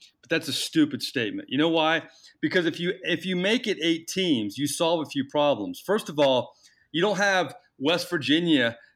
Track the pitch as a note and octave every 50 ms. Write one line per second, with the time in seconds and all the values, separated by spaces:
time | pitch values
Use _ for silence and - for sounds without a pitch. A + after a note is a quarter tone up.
0 | - - _ _ - - E3 D#3 - C#3 A#2+ - - - - D#3+ D3 D3 C3+ A2
1 | - - - C3 A2+ G2+ F#2 G2+ - - B2 C#3+ D#3 E3+ E3 E3 D#3 D#3 E3 D#3
2 | D3 - - _ - - - _ - D3 - F#3 E3 E3 - E3 F3 F3+ - -
3 | - D#3+ F3 D3 D#3+ F#3+ F#3 F3+ F#3 G3+ A3+ B3+ - A3 F3 - D#3 E3+ E3+ D#3+
4 | D#3+ - - F#3+ F#3+ F3 C#3 A2+ G#2 G2+ - C3 C#3+ C#3 - - E3+ D#3+ F3 E3
5 | C#3+ C3 - C#3 C3 C#3 - D3 D3 D3 C3+ G#2 G2 F2+ F2 - - - G3+ A3
6 | - - D3+ D3+ C#3+ C3+ C3 B2 - - - _ - - _ _ _ _ - -
7 | - G#3+ F#3+ F3+ G3+ G3+ F#3+ F#3 D#3+ B2+ - - - _ _ - C3+ D3+ F3+ E3+
8 | F3 - F3 D#3 A#2+ C3 D3 E3+ F3 E3+ D3+ C3 A#2+ A#2 A2+ - - _ _